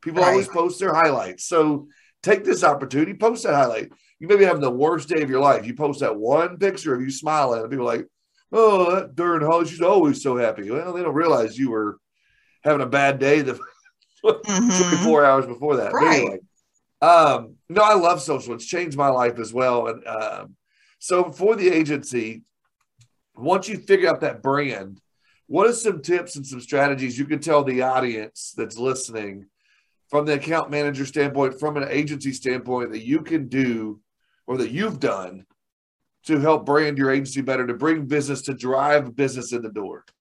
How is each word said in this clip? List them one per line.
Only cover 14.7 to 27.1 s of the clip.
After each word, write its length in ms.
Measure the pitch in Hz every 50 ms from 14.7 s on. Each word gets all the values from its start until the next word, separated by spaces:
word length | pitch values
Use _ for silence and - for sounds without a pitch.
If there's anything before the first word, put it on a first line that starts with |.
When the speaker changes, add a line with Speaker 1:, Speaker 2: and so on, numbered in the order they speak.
| 185 185 180
Speaker 1:
twenty-four 420 | 175 170 151 180 165 160 151 143
hours 220 | 139 135 135 131
before 300 | 127 120 120 135 151 143
that. 160 | 123 107 101 -
But 100 | - -
Speaker 2:
Right. 180 | - - -
Speaker 1:
anyway, 180 | - - - - _ _ _ _ _ _ _ _ _ _ _ _
um, 560 | - 160 175 170 160 147 131 120 113 113 - _ _ _
no, 120 | 170 196 214
I 120 | 214 214
love 260 | 196 170 170 175 175
social. 320 | 135 - 151 131 - 120 117
It's 120 | - -
changed 300 | - - 175 175 165 143
my 120 | 139 143 139
life 300 | 131 127 123 120 120 120
as 160 | 117 104 110
well. 320 | 123 127 127 123 120 113 113
And, 180 | 113 113 -
um, 500 | - 113 110 110 107 101 98 98 101 - _ _ _ _ _ _ _ _ _
so 340 | - - 180 180 180 170 143
for 240 | - 180 208 226
the 140 | 202 196 180
agency, 720 | 180 160 160 147 151 147 147 - - 120 113 110 110 110 - _ _ _ _ _ _ _ _ _ _ _ _ _ _ _ _ _ _
once 340 | - 117 143 180 190 190 -
you 100 | 220 -
figure 320 | - - 196 185 175 170
out 100 | 160 -
that 220 | - 143 123 113 104
brand, 580 | 135 139 143 147 135 120 101 98 95 98 95 _ _ _ _ _ _ _ _ _
what 200 | _ 123 160 196
are 60 | 226 240
some 300 | 233 - 220 190 160 139
tips 340 | - 175 180 170 175 -
and 100 | 147 135
some 140 | - 131 123
strategies 580 | 120 - - 139 139 143 139 131 131 127